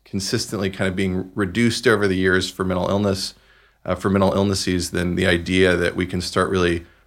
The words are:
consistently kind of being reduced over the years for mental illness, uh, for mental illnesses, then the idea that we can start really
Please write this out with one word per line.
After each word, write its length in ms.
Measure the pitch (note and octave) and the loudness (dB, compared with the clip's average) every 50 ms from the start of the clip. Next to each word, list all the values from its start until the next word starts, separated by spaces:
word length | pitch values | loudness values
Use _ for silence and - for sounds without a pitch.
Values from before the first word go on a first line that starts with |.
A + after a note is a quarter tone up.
| _ | _
consistently 640 | - - G2 F#2+ - - - - - - F#2+ G2+ F#2+ | -10 -8 -6 -4 -2 -4 -4 -4 -6 -4 -4 -4 -4
kind 180 | - - G2 G2 | -2 -2 -4 -2
of 80 | F#2 | -2
being 340 | F#2+ G2 F#2+ F#2 F#2 F#2 - - | -2 -2 -2 -2 -4 -6 -6 -4
reduced 520 | A2 G2+ F2+ E2+ A2+ A#2+ A#2 A2+ - - | -4 -4 -2 0 2 2 2 0 2 2
over 220 | B2 A2 G2+ G#2 G2 | 4 4 4 2 2
the 80 | F#2 | 2
years 340 | F#2 F#2 F#2 F#2 F#2 - - | 2 2 4 2 2 0 -2
for 140 | - - A2 | -4 -4 -2
mental 240 | F#2 F2+ F2+ F2 - | -2 0 0 0 0
illness, 460 | F#2+ G2+ G#2 G2+ F#2+ F#2+ - - - _ _ _ _ _ _ _ _ _ _ | 0 0 2 0 0 -2 -4 -10 -10 _ _ _ _ _ _ _ _ _ _
uh, 100 | - F2+ | -6 -6
for 160 | - - G#2 | -2 0 0
mental 220 | F#2+ G2 F#2+ F#2+ | 2 4 4 2
illnesses, 580 | - F#2+ G2+ G2+ G2 F#2+ - F#2+ F#2 F2+ E2 - | 2 2 0 0 0 -2 -2 -2 -2 -2 -2 -2
then 240 | - F2+ F2 F2 F2 | -4 -2 -2 -2 0
the 120 | F2+ F#2 | 0 2
idea 500 | F#2 F2 F2 E2+ F2+ F#2 F#2+ G2 F#2 F2+ | 2 2 0 0 0 2 4 4 4 4
that 180 | E2+ F2 E2+ - | 2 0 0 0
we 120 | F#2 F#2 | -2 -4
can 140 | F#2 - F2+ | -2 -4 -6
start 300 | F2 - - F#2+ F2+ F2 | -6 -2 -2 0 0 0
really 340 | G2 F#2 F2+ F2 E2+ E2+ - - _ _ _ | 0 0 0 0 0 -2 -6 -12 _ _ _